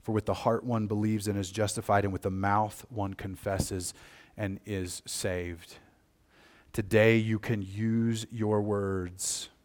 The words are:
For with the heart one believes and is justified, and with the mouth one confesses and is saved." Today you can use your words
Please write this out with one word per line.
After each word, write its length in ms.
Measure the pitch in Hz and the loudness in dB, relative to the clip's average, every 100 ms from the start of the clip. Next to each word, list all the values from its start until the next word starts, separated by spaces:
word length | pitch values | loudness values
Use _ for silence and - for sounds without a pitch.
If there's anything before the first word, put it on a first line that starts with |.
For 100 | - | 0
with 140 | 107 - | -2 0
the 80 | |
heart 300 | 98 123 113 123 | 0 2 0 0
one 220 | 117 107 | -2 0
believes 400 | 107 107 107 104 | 0 2 0 0
and 100 | 101 | -2
is 140 | 92 | -4
justified, 520 | 98 104 - - 101 | -2 -2 -2 2 2
and 100 | 101 | 2
with 80 | 95 | -2
the 80 | 101 | -2
mouth 560 | 95 98 101 107 - - | 0 2 4 2 -4 -10
one 260 | 117 98 98 | -4 -4 -4
confesses 760 | 101 92 104 95 - 95 87 - - - - - | -10 -6 -4 -2 -2 -4 -6 -10 -20 -20 -20 -6
and 240 | 101 95 - | -6 -6 -6
is 360 | 98 90 - - | -4 -4 -8 -10
saved." 760 | - 101 90 87 85 - - - _ _ _ _ _ - - - | -6 -2 -2 -4 -10 -14 -20 -20 _ _ _ _ _ -20 -20 -8
Today 460 | - 98 110 110 113 | -4 4 8 8 8
you 200 | 110 110 | 4 -2
can 240 | - 110 | 0 -2
use 640 | 95 98 113 113 117 110 110 | -4 -2 0 2 2 -2 -4
your 300 | 113 107 107 | -2 2 2
words 880 | 104 101 98 95 90 92 - - - _ | 2 0 0 -2 -4 -6 -6 -6 -8 _